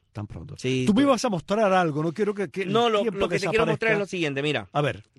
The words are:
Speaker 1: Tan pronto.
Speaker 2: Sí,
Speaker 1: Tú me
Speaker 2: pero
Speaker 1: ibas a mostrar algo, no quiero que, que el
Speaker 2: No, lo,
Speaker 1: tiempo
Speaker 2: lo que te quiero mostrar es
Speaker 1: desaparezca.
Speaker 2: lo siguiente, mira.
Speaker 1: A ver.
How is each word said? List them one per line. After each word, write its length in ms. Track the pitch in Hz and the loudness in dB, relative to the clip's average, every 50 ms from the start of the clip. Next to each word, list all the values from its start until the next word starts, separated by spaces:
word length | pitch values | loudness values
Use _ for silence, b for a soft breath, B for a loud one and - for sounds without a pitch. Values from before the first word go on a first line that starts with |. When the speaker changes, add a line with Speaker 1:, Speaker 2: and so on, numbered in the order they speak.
| _ _ - | _ _ -12
Speaker 1:
Tan 140 | - 107 | -12 -10
pronto. 280 | - - - - - - | -10 -12 -14 -14 -14 -12
Speaker 2:
Sí, 280 | - - 127 131 131 127 | -6 -4 -2 0 2 2
Speaker 1:
Tú 60 | 131 202 | 4 4
me 60 | 214 | 4
Speaker 2:
pero 80 | 285 277 | 4 4
Speaker 1:
ibas 160 | 262 214 - | 4 2 0
a 40 | 247 | -2
mostrar 420 | 196 170 - - 196 220 220 190 190 | -2 -4 -4 -2 0 2 2 4 4
algo, 300 | 185 180 165 139 151 151 | 4 2 2 0 -2 -2
no 100 | 170 156 | -2 -2
quiero 180 | - 214 196 208 | -2 -2 -2 -2
que, 140 | 202 196 147 | -4 -6 -6
que 140 | - 185 190 | -6 -6 -4
el 100 | 180 196 | 0 2
Speaker 2:
No, 160 | 226 240 233 | 2 2 2
lo, 140 | 220 208 202 | 2 2 0
Speaker 1:
tiempo 160 | 226 185 196 | -2 -2 -2
Speaker 2:
lo 100 | 196 175 | -2 -2
que 100 | 175 - | 0 -2
te 80 | 190 175 | 0 0
quiero 180 | 160 220 220 | 2 2 2
mostrar 60 | 165 156 | 2 0
es 60 | - | 0
Speaker 1:
desaparezca. 180 | 226 226 220 208 | 0 0 0 0
Speaker 2:
lo 80 | 202 | 0
siguiente, 360 | 185 - 180 160 147 139 135 143 | -2 -4 -2 -2 -2 -2 -2 -2
mira. 260 | 151 143 120 101 - - | -2 -2 -2 -4 -4 -2
Speaker 1:
A 80 | 143 | 0
ver. 240 | 147 131 107 101 104 _ _ | 0 0 -2 -6 -10 _ _